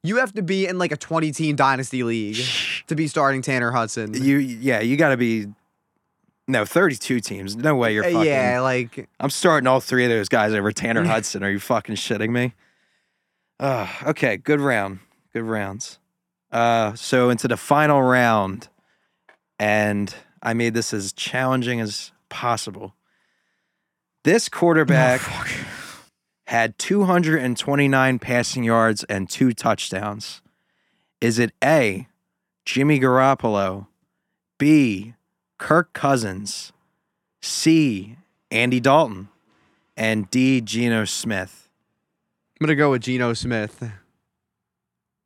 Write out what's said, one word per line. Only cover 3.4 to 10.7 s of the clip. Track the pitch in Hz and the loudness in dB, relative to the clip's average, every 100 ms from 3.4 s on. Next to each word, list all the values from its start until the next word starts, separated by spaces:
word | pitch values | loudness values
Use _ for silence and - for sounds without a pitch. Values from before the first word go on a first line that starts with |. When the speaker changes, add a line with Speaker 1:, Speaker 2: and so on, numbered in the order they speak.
Speaker 1:
Tanner | 127 131 120 | -2 -2 0
Hudson. | 123 113 - 107 120 | 0 -2 -4 -6 -2
Speaker 2:
You, | 135 139 | 2 2
yeah, | 135 117 131 113 | 0 -2 -2 0
you | 113 143 | 2 2
gotta | 156 127 | 4 4
be, | 120 113 101 104 _ _ _ _ _ _ _ _ - | 0 0 -4 -12 _ _ _ _ _ _ _ _ -4
no, | 127 104 | -2 0
thirty-two | 165 185 123 - 123 | 2 2 0 -4 -4
teams. | - 101 95 107 | -4 -8 -10 -4
No | 151 139 | 0 2
way | 113 | 2
you're | 107 | 2
Speaker 1:
Uh, | 175 | 0
Speaker 2:
fucking | 165 160 | 2 2
Speaker 1:
yeah, | 135 127 123 | 2 0 0
like | 131 127 120 - - - | 0 -2 -4 -10 -16 -8
Speaker 2:
I'm | 135 | -6
starting | - 180 156 131 | 2 4 4 4
all | 131 | 2
three | - 127 123 | 2 2 2
of | |
those | 117 98 | 2 0
guys | 117 107 107 | 0 2 0
over | 104 | -2